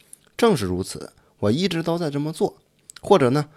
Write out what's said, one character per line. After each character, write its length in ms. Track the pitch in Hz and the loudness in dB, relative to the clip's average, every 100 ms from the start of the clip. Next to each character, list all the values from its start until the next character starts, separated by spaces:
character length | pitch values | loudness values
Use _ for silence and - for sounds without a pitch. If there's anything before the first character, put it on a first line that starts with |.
| _ - _ - | _ -20 _ 0
“正 180 | 233 | 2
是 120 | 170 98 | 2 -2
如 160 | 90 | -4
此， 320 | 95 - - - _ _ | -6 -10 -16 -20 _ _
我 120 | 104 | -2
一 160 | 127 190 | 0 -2
直 160 | 165 | -2
都 140 | 160 170 | -4 -4
在 140 | 165 | -4
这 100 | 143 | -4
么 100 | 151 | -6
做。” 280 | 160 202 - _ _ - - | -4 -4 -4 _ _ -20 -18
或 180 | - 196 | 2 4
者 120 | 127 | 6
呢， 180 | 139 147 | 2 -2